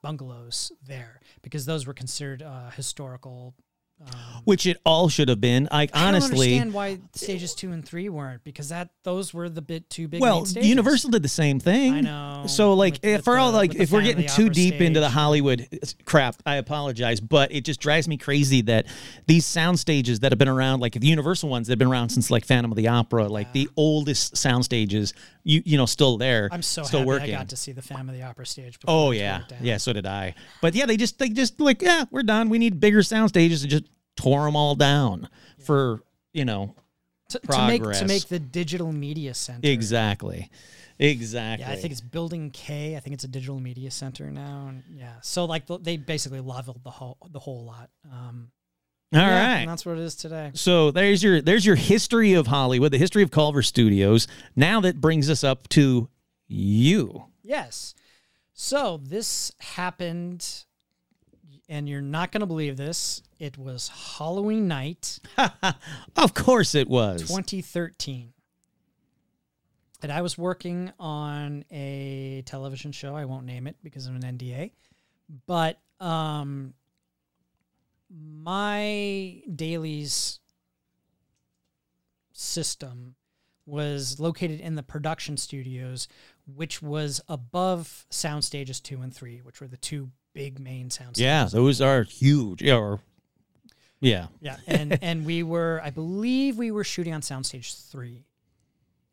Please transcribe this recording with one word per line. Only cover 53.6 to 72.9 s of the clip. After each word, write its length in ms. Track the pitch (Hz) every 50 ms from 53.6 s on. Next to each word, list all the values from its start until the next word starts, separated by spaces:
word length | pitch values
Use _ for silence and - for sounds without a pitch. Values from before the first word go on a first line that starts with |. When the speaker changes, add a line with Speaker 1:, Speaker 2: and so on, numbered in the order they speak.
| 120
Speaker 2:
Studios. 640 | - - - 117 107 98 98 98 98 110 117 - - - - - - - 127
Now 240 | 139 170 214 226
that 180 | 190 185 170 147
brings 300 | 127 156 160 156 135 147
us 160 | 156 131 -
up 240 | 139 131 - - -
to 400 | - 156 143 135 127 120 113 - _ _ _ _ _ _ _ -
you. 760 | 107 101 98 98 104 110 120 147 190 220 135 - - - - _ _ _
Speaker 1:
Yes. 540 | _ 202 277 285 160 120 - - - - - _ _ _ _ _ _ _ _ _ _ _ _
So 460 | - - - 262 285 277 208 170 156
this 520 | 135 131 160 214 226 - - - - - - _
happened, 1080 | - - - - 180 180 180 - 180 170 165 175 175 180 180 175 - - - - - _ _ _ _ _ _ _ _ _ _ _ _ _ _ _ _ 156 139 139 _ -
and 180 | 156 147 147 143
you're 140 | 143 139
not 320 | 143 139 147 160 175 175 -
gonna 120 | 214 208
believe 300 | 185 165 160 151 143 139
this, 480 | 131 139 151 170 - - - - - - _ _ -
it 180 | 160 143 127 143
was 300 | 131 135 127 123 - - - - - - - -
Halloween 500 | 151 160 175 196 202 214 214 220 208 180
night. 520 | 156 135 131 147 175 - - - - - - - - -
Speaker 2:
<laughs> 800 | 269 185 - _ - 190 147 - - - 151 120 - - - -
Of 160 | 302 226 -
course 420 | - - - 254 233 175 - -
it 140 | 143 131 -
was. 360 | 127 123 113 101 92 85 80
Speaker 1:
Twenty 360 | 80 170 190 180 - 202 190
thirteen. 720 | - - - 175 170 160 - - - 143 135 127 120 120 _ _ _ _ _ _ _ _ _ _ _ _ _ _ _ _ _ _ _ _ _ _ _ _ _ _ _ _ _ _ _ _ _ _ -
And 80 | 147
I 100 | 139 165
was 160 | 175 175 - -
working 540 | 170 180 180 180 - 175 175 175 180 185 - -
on 640 | 180 156 151 147 151 147 147 147 147 147 147 143 143 _
a 720 | - 147 139 139 139 139 139 139 135 135 135 135 135 135 131
television 460 | - - 135 135 139 135 123 - 147